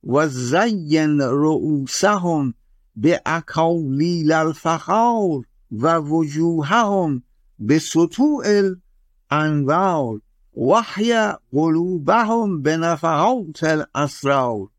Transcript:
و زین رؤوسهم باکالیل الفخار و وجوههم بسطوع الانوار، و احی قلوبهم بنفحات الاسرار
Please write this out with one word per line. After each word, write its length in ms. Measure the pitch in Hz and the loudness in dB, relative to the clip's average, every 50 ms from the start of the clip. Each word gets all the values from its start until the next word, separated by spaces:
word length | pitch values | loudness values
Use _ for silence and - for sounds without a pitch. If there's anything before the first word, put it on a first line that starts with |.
| - | -6
و 240 | - 120 143 156 156 | 0 0 0 0 0
زین 920 | 135 127 127 120 131 170 208 240 220 196 165 147 151 160 156 151 151 147 | -2 -4 -4 -2 0 0 2 0 -2 -4 -2 0 0 2 2 2 2 2
رؤوسهم 1300 | 139 127 123 143 147 156 156 143 - 156 151 143 135 131 - - - 196 208 196 175 175 170 156 139 131 117 _ _ _ _ _ _ _ _ | 2 0 0 0 2 2 0 0 0 -2 -2 -2 -2 -4 -4 0 2 2 2 2 0 0 0 0 -2 -2 -6 _ _ _ _ _ _ _ _
باکالیل 1400 | 110 107 151 170 - _ - 156 165 160 - - 160 160 165 175 170 160 139 135 139 156 175 175 170 160 151 160 | 0 2 2 2 2 _ -4 -4 -4 -6 -6 -2 0 0 0 0 0 -2 -2 -2 0 0 0 0 0 2 2 2
الفخار 1080 | 165 160 156 156 - - 165 165 160 - - 175 220 233 240 233 226 208 185 160 139 120 _ _ _ _ _ - | 2 2 0 -2 -4 -2 -2 -2 -2 -2 -2 0 2 2 2 2 0 0 -2 -2 -4 -6 _ _ _ _ _ -8
و 260 | 107 117 160 165 165 | -2 0 2 2 2
وجوههم 1200 | 151 143 151 165 160 151 143 151 165 170 170 160 147 139 190 233 233 202 202 196 180 160 143 127 - _ _ _ _ _ _ _ 104 107 | 0 0 0 0 0 0 -2 0 0 0 0 0 -2 0 2 2 2 2 0 0 0 0 -2 -4 -6 _ _ _ _ _ _ _ -2 0
بسطوع 760 | 139 160 156 - - 160 170 165 - - 262 302 294 277 - 214 208 202 196 190 185 180 _ _ _ _ _ _ _ _ _ _ | 2 2 0 0 2 2 2 2 2 0 0 2 2 0 0 2 2 2 2 0 -2 -4 _ _ _ _ _ _ _ _ _ _
الانوار، 920 | 143 147 156 156 156 147 143 131 147 170 190 196 180 156 139 120 113 104 _ _ _ _ _ _ _ | -2 0 0 2 0 0 0 2 2 2 2 0 0 0 -2 -4 -6 -10 _ _ _ _ _ _ _
و 140 | - - 127 | -4 0 2
احی 640 | 175 226 226 - - 190 208 233 233 226 214 208 - - _ _ - | 2 2 2 0 -4 -4 -2 0 2 0 0 -2 -4 -6 _ _ -2
قلوبهم 1080 | 139 156 165 156 160 170 180 185 175 143 143 196 233 233 214 226 233 226 202 190 156 135 | 0 2 2 2 0 0 -2 -4 -4 0 2 2 2 2 2 0 0 0 -2 -2 -2 -2
بنفحات 1000 | 147 160 160 165 170 170 147 - 165 160 147 165 214 254 254 208 160 151 - - | -2 0 0 0 -2 -2 -2 -2 -2 0 2 2 2 0 -2 -4 -8 -8 -4 -2
الاسرار 1040 | 156 160 151 147 - _ - 147 143 - - - 139 139 139 131 120 117 104 95 101 _ | 0 0 0 -2 -4 _ -4 -4 -4 -4 -4 -2 0 2 2 2 0 -2 -4 -8 -10 _